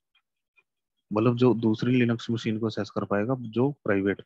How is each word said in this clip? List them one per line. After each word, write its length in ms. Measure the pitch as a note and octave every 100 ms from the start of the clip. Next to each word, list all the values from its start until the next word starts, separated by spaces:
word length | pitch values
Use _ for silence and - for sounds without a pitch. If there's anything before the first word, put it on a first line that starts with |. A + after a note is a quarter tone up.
| _ _ _ _ _ _ _ _ _ _ -
मतलब 240 | G#2 A#2+ A#2+
जो 180 | B2+
दूसरी 520 | A2 A2+ A2 A#2+ B2+ A#2+
Linux 240 | A#2 -
मशीन 280 | A2+ A#2 G#2+
को 80 | A2
एक्सेस 240 | G#2+ G2
कर 140 | G#2
पाएगा, 320 | G2+ G2+ A2 C3
जो 320 | A#2+ A#2 C3+
प्राइवेट 520 | C#3+ - G2 G2 F#2